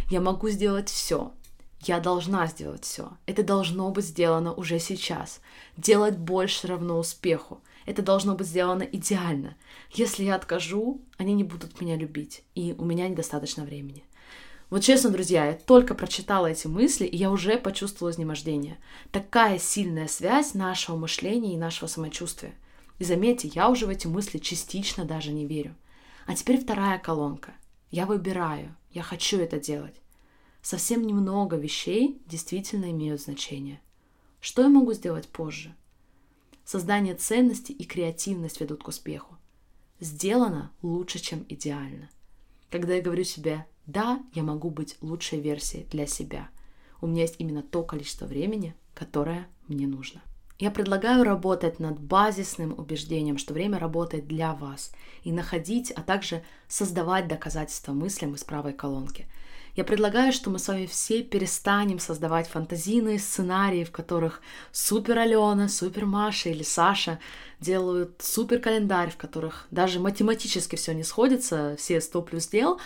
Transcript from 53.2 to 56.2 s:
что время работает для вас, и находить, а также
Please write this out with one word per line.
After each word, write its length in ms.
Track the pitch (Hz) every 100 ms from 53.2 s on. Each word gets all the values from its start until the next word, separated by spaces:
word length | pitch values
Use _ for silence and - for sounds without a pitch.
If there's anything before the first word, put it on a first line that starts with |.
| 151 139
что 160 | -
время 240 | 156 202 190
работает 500 | 165 165 170 156 147
для 260 | 160 160
вас, 400 | 147 143 139 - - - -
и 100 | 170
находить, 580 | 170 170 170 165 240 247
а 100 | -
также 420 | 160 196